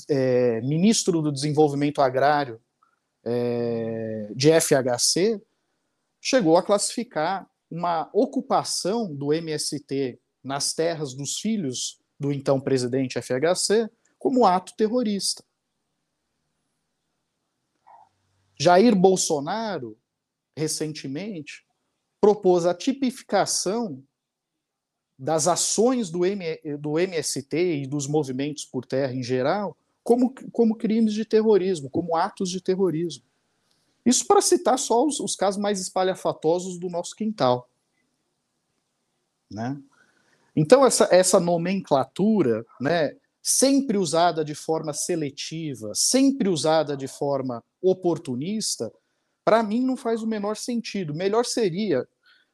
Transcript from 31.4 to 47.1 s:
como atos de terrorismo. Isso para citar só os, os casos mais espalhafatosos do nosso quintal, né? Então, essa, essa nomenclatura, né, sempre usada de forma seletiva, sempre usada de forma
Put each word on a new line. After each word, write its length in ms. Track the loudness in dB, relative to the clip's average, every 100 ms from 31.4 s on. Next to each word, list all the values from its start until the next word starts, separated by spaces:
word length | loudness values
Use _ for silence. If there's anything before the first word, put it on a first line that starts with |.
| 4 4 4 -2 -4
como 260 | -6 -2 0
atos 340 | -2 -2 -6
de 120 | -4
terrorismo. 640 | -2 0 0 0 -4 -8 _ _ _ _ _ _ _ _ 2
Isso 200 | 2 2
para 160 | 0
citar 380 | 2 0 0 -2
só 260 | 0 0 0
os, 140 | -2
os 160 | -8 -4
casos 260 | -4 -2
mais 200 | -4 -4
espalhafatosos 960 | -4 -2 -2 -2 -4 -2 -2 -2 -4 -8
do 100 | -8
nosso 240 | -8 -10
quintal, 560 | -8 -8 0 2 2 -2 _ _ _ _ _ _ _ _ _ _ _ _ _ _ _ _ _ _
né? 260 | -10 -8 -8 -14 _ _ _ _ _ _ -2
Então, 300 | 6 6 6
essa, 240 | 4 4
essa 300 | 6 6 2
nomenclatura, 1200 | 2 -2 -2 -4 0 0 0 -2 0 2 2 0 -4 _
né, 380 | -2 0 -2 -4 _ _
sempre 560 | -4 2 4 4 2 -2
usada 480 | 0 2 2 2 -4
de 100 | -6
forma 380 | -4 -4 -4
seletiva, 1000 | -6 -4 -4 -4 -8 -10 -8 -8 -8 -8
sempre 540 | -2 0 4 2 2 0
usada 480 | 0 2 2 2 -4
de 120 |
forma 560 | -8